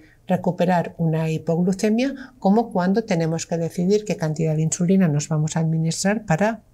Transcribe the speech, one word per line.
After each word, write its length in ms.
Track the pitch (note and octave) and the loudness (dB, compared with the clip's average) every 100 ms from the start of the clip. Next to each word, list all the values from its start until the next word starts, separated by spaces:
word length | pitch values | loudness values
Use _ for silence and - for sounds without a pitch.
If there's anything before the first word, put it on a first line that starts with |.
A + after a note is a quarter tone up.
| - _ - | -12 _ -4
recuperar 680 | F3+ F#3 - F3 F3 F3 - | -2 -2 0 2 2 0 -2
una 320 | D#3+ D#3+ D#3+ | -2 0 -2
hipoglucemia 1040 | D#3 D#3+ E3 F3+ F#3+ G#3+ A3 C4+ C#4 - - | -2 -2 0 0 0 0 2 0 -4 -14 -2
como 320 | F#3+ G#3+ A#3 | 2 2 2
cuando 320 | F#3 F3+ G3+ | 0 0 0
tenemos 440 | A3+ E3+ D#3+ E3 - | 0 0 0 -2 -4
que 100 | E3+ | -4
decidir 480 | E3 - F3+ G#3 G#3 | -4 -2 2 2 0
qué 100 | F3 | -4
cantidad 400 | D#3 D#3 D#3+ D#3 | -2 -2 0 0
de 60 | |
insulina 480 | D#3+ - F3 F#3+ F3 | 0 0 2 4 4
nos 180 | D3 - | 2 0
vamos 300 | D#3 D#3 E3 | -2 0 0
a 20 | |
administrar 680 | D#3+ D#3+ E3 - G3 G#3+ A3 | 0 0 -2 0 -2 -2 0
para 360 | D#3 G#3 A3+ - | 0 0 -2 -8